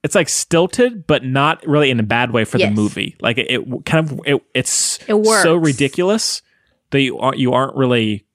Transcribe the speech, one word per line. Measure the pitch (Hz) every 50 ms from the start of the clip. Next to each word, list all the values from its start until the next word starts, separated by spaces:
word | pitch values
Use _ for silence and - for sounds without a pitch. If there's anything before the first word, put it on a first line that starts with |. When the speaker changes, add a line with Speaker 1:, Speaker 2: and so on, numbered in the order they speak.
Speaker 1:
it's, | - 147 -
like, | 202 160 -
stilted, | - - - _ 165 165 180 180 - - 247 254 240 202 156
but | - 151 135 131
not | 131 127 139 139 156 165 - -
really | 165 143 151 147 135
in | 127 117
a | 110
bad | 101 117 117 123 123
way | 131 117 110
for | - - 123
Speaker 2:
Yes. | 110 101
Speaker 1:
the | 104
movie. | 107 104 101 - 98 101 98 - _
Like, | - 113 113 127
it, | - -
it | 127 127
w-, | - 127 123 - -
kind | - 160 160 160 151
of, | 135 - -
it, | 143 143 - _ _ _
it's | 127 - - - - - - - - - -
Speaker 2:
It | 214
works. | 214 214 220 220 202
Speaker 1:
so | 175 165 165
ridiculous | 175 160 151 135 113 143 135 - - 180 190 214 226 - - - - _ _ _ _ _ _ _ _ _ _
that | - 139
you | 135 127 - -
aren't, | 117 131 135 -
you | 131 123
aren't | 123 127 135 135 -
really | 139 131 123 123 117 110 107 107 101 _ _